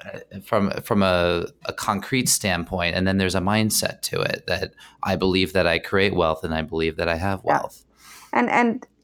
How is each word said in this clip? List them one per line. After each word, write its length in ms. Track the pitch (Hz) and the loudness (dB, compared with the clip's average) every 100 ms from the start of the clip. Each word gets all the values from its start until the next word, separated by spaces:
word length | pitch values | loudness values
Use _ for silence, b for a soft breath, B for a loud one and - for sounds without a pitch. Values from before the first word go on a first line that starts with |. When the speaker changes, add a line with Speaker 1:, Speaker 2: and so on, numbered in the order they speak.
Speaker 1:
uh, 360 | 101 - - 98 | -16 -16 -16 -18
from, 260 | - 110 98 - | -4 0 0 -2
from 200 | - 104 | -2 2
a, 440 | 95 90 87 87 85 - | 4 4 2 0 -2 -8
a 80 | - | -10
concrete 560 | - - 98 - 131 123 | -6 -2 -4 -2 -2 0
standpoint, 680 | - 104 87 82 92 85 90 | 0 0 -2 -2 -2 -2 0
and 100 | 95 | 2
then 100 | 95 | 2
there's 180 | 92 | 2
a 60 | 92 | 0
mindset 600 | 90 107 107 - - - | 0 2 2 0 -2 -6
to 180 | - - | -6 -4
it 260 | - - - | -2 -4 -4
that 280 | 90 - - B B | -4 -4 -10 B B
I 140 | - 95 | -2 0
believe 380 | 95 92 90 | 2 2 2
that 120 | 92 85 | 2 2
I 120 | 85 | 2
create 360 | - 98 98 | 0 2 2
wealth 300 | 90 82 78 | 2 2 0
and 100 | 85 | -2
I 60 | 80 | -4
believe 340 | 78 80 80 80 | -4 -2 -2 0
that 120 | 85 | -2
I 60 | 82 | -2
have 240 | 98 95 - | -2 -2 -2
Speaker 2:
Yeah. 80 | |
Speaker 1:
wealth. 300 | 147 - - _ _ B B B | -2 -2 -14 _ _ B B B
Speaker 2:
And, 160 | 240 240 | -2 0
and, 360 | - 240 233 - _ | 2 0 -2 -8 _